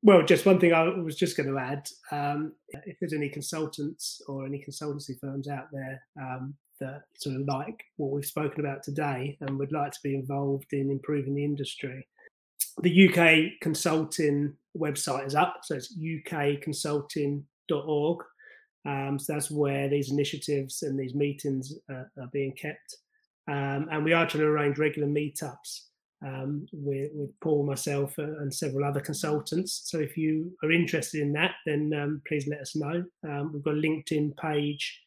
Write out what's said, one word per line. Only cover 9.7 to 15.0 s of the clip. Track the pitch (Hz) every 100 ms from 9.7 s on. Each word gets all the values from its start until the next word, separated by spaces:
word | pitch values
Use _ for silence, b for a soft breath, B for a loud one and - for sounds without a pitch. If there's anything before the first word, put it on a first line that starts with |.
like | 151 143
to | -
be | 143 139
involved | 131 139 139 139 -
in | 143 139
improving | 139 - 147 135 139
the |
industry, | 147 143 135 - 135 131 - B B _ _ _ - -
the | 180
U | 170 190
K | 180 165 160 156 -
Consulting | 160 151 170 160 156 - 151 143 143 143 _ -
website | 151 143